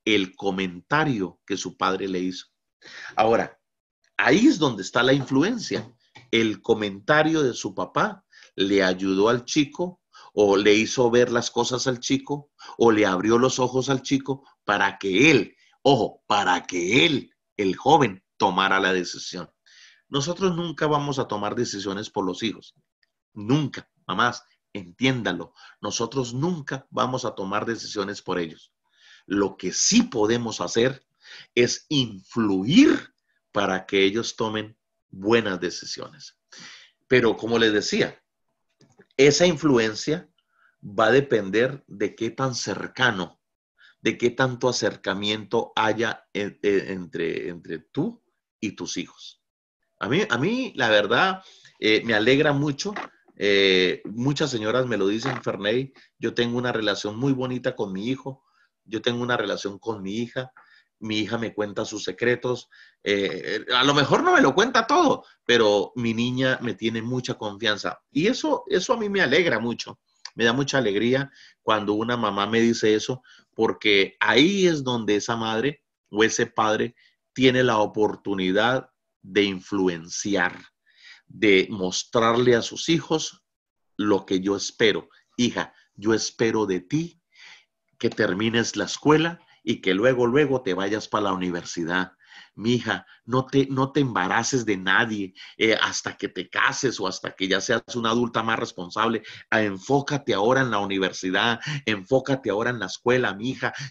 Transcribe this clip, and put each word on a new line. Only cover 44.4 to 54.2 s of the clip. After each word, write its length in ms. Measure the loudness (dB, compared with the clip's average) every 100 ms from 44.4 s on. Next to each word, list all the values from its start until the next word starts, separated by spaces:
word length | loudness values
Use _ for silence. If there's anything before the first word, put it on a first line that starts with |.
| -2 0 -2
acercamiento 1040 | 0 -2 -4 -4 -4 -2 -4 -2 -2 -2
haya 540 | 0 0 0 -2 -6 _
en, 260 | -8 -8 -4
en, 280 | 0 0 0
entre, 580 | -8 -8 -6 -6 -6 -8
entre 300 | -12 -12 -14
tú 440 | -10 -6 -6 -6 _ _ _ _
y 120 | -10
tus 260 | -8 -10 -8
hijos. 440 | -10 -14 -20 -20 _ _ _ _ _ -10
A 100 | -2
mí, 140 | -2 0
a 80 | -2
mí, 380 | -2 -2 -6 -2
la 140 | 2
verdad, 520 | 2 4 2 0 -2 -10 -20 -20 -4
eh, 220 | 2 2
me 80 | 2
alegra 400 | 0 4 4 4
mucho. 420 | 2 -2 -4 -6 -8 -12 _ _ -6
Eh, 640 | 0 4 4 4 2 0
muchas 460 | -8 -4